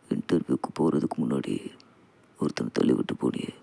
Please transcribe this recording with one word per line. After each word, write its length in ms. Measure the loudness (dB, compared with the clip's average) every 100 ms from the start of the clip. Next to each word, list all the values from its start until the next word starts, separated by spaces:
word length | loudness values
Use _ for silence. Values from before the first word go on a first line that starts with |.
| _
இன்டர்வியூக்கு 600 | -4 2 0 2 -2 -2
போறதுக்கு 440 | 0 2 2 0 -2
முன்னாடி 340 | 0 0 -2 -4 -6 -16 -20 _ _ _ _ _
ஒருத்தனை 300 | -2 -2 -4
தள்ளி 200 | 2 4
விட்டு 220 | 4 2 0
போனியே 360 | -2 -2 -6 -10